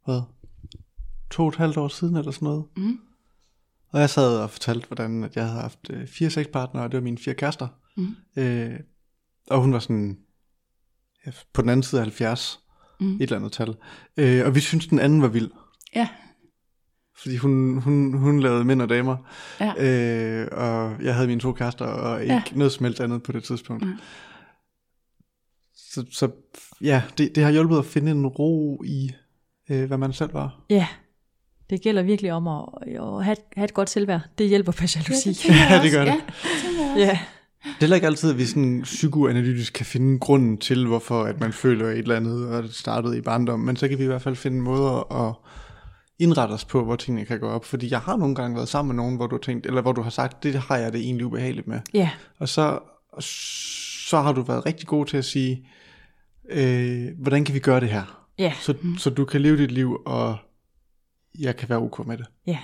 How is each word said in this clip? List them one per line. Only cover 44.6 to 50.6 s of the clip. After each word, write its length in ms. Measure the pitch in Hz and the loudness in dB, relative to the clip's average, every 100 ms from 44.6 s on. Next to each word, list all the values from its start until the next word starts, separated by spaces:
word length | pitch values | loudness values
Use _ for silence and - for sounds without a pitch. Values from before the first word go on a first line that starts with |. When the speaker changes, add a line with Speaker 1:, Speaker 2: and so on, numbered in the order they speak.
Speaker 1:
måder 520 | 123 131 139 127 - | 0 0 2 0 -4
at 220 | 127 113 117 - - - - - - _ _ | -2 -2 -4 -14 -20 -20 -20 -20 -20 _ _
indrette 340 | 170 147 117 | 4 4 2
os 120 | 107 | -2
på, 200 | - 131 | -2 -2
hvor 120 | 113 120 | 0 -4
tingene 300 | - 120 104 | -2 -4 -4
kan 140 | 113 | -4
gå 80 | 110 | -2
op. 160 | 113 | -4
Fordi 260 | - 131 120 | -4 -6 -4
jeg 100 | 123 | -4
har 160 | - 226 | -2 0
nogle 180 | 151 | 0
gange 220 | 135 123 117 | 0 -4 -4
været 120 | 120 | -4
sammen 280 | 143 143 120 | -2 -2 -2
med 60 | |
nogen, 140 | 120 127 | -2 -2
hvor 100 | 120 | -4
du 80 | 120 | -4
har 40 | |
tænkt, 260 | - 120 - | -4 -6 -2
eller 160 | 127 | 0
hvor 100 | 127 | 0
du 100 | 123 | 0
har 80 | 113 | -2
sagt, 320 | - 127 - | -4 -4 -2
"Det 120 | 151 | -4
har 220 | 135 | -2